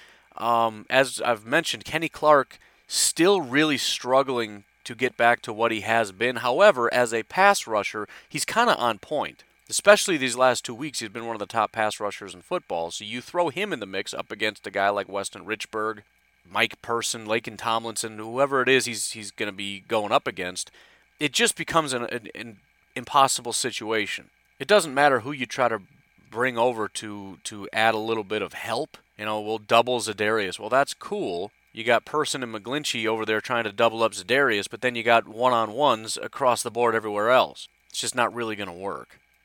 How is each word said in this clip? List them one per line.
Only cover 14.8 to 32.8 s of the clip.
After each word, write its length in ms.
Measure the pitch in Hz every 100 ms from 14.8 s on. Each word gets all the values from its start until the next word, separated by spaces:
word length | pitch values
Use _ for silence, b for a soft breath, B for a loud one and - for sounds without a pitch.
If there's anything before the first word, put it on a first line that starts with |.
| 98
like 180 | 101 90
Weston 380 | 98 98 101 95
Richburg, 560 | 107 - 107 110 107 - _ _ _ _
Mike 340 | 101 117 -
Person, 440 | - 117 110 117 107
Laken 300 | 113 117 104
Tomlinson, 600 | 117 113 113 107 113 107
whoever 420 | 113 120 139 139
it 80 | 127
is 160 | 131
he's, 280 | 123 110 -
he's 180 | 113 101
gonna 200 | - 107
be 300 | 98 101 98 87
going 240 | 113 104
up 140 | 131 139
against, 440 | 90 90 92 - b b b b _
it 140 | 147
just 240 | - 226 -
becomes 380 | 160 165 151
an, 100 | 127 120
an, 220 | 120 -
an 240 | - 117 104 _ _ _
impossible 600 | - 123 147 135 - 120
situation. 760 | 110 127 - 107 110 101 - - _ _ -
It 100 | 135
doesn't 240 | 208 165
matter 280 | 131 147 127
who 120 | 113
you 140 | 147 123
try 220 | - 120
to 120 | 110 90 _ _ _ _
bring 280 | 113 127 120
over 300 | 123 113 104
to, 500 | - 110 104 98 87
to 240 | - 107 98
add 220 | - 113
a 40 | 110
little 260 | 110 113
bit 180 | 98 107
of 100 | 92
help. 460 | - 110 117 156 - _ -
You 80 |
know, 160 | 107 107
we'll 180 | 104 110
double 420 | 104 117 120 123
Zadarius. 580 | 107 101 107 110 98 87
Well, 100 | 107
that's 240 | 127 139
cool. 600 | - - 208 135 87 101 _ _
You 120 | 110
got 200 | 113 117
Person 380 | - 147 143 143
and 120 | 120
McGlinchey 520 | 107 104 143